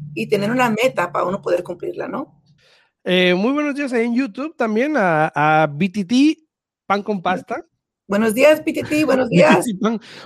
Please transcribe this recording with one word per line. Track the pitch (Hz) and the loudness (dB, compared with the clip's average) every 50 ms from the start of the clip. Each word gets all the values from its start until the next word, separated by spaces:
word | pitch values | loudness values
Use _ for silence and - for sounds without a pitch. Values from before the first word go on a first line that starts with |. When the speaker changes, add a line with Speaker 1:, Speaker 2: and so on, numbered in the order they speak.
| - - - | -16 -12 -10
Speaker 1:
y | 214 220 | -8 -4
tener | 220 214 196 202 208 | -2 -2 -2 0 0
una | 247 254 254 233 | 0 0 0 0
meta | 214 214 247 262 254 - 175 170 | 0 0 0 0 0 -2 -4 -4
para | 151 - - | -4 -4 -4
uno | 180 190 - | -4 -4 -4
poder | - - 175 175 175 | -2 -2 -2 -2 -2
cumplirla, | - 175 - - - - 135 147 | -6 -12 -10 -10 -10 -8 -8 -8
¿no? | 165 185 240 302 - _ _ _ _ _ _ _ _ _ _ _ _ _ _ - | -8 -8 -8 -10 -12 _ _ _ _ _ _ _ _ _ _ _ _ _ _ -4
Speaker 2:
Eh, | 190 180 180 180 180 180 | 0 0 2 2 2 2
muy | 180 202 254 | 2 0 0
buenos | 277 294 294 294 262 | 0 -2 -2 -4 -4
días | 285 294 247 254 | -4 -4 -2 -2
ahí | 233 226 | -2 -2
en | 240 233 | 0 0
YouTube | 247 277 220 190 254 277 320 - | -2 -2 -4 -6 -10 -10 -8 -6
también | - 247 220 214 220 262 302 311 | -4 -2 -2 0 0 0 0 0
a, | 254 196 175 160 151 156 - - | 2 2 2 2 2 0 0 0
a | 147 151 156 156 156 156 | 0 2 2 4 4 2
B | 151 143 147 196 190 | 0 0 -2 -4 -4
T | 185 214 190 | -4 -4 -2
T, | 170 240 254 285 311 302 - _ _ _ _ _ _ _ _ _ | 0 2 4 4 4 2 -2 _ _ _ _ _ _ _ _ _
Pan | - 196 202 196 | -4 -4 -2 -2
con | - 208 185 | -4 -6 -4
Pasta. | 165 180 185 175 - - 233 311 - _ _ _ _ _ _ _ _ - | -2 -4 -4 -4 -6 -8 -10 -10 -12 _ _ _ _ _ _ _ _ -4
Speaker 1:
Buenos | 196 208 226 220 208 | 0 0 0 0 2
días, | 254 277 302 311 302 - | 6 6 6 6 4 2
B | 320 | -4
T | 240 294 - | -4 -4 -4
T, | - 302 302 311 | -2 0 0 2
buenos | - 262 254 254 - | 2 2 0 0 2
Speaker 2:
<laughs> | |
Speaker 1:
días. | - - - 311 - | 4 6 6 6 6
Speaker 2:
B | 359 311 | 4 2
T | 247 190 | -2 -4
T | 175 | -2
Pan, | - 214 233 202 - - - - - | -2 -2 -2 -4 -6 -12 -20 -20 -12